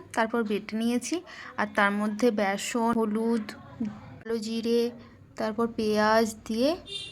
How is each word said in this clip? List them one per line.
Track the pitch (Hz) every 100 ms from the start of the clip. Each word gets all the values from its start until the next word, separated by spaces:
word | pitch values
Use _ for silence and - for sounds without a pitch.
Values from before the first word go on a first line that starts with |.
| 359
তারপর | - 226 233
বেটে | 220 202 208 220
নিয়েছি, | 233 240 - 339 - - - -
আর | 208 214
তার | 202
মধ্যে | 208 214 208 247
বেসন, | 220 196 202 - 240 233
হলুদ, | 226 220 214 226 233 208 - - - 214 - - -
কালো | 226 226
জিরে, | 214 226 226 233 240 233 - - - -
তারপর | 220 214 233
পেঁয়াজ | 233 214 214 214 220 214 - -
দিয়ে | 220 277 359 - 403 -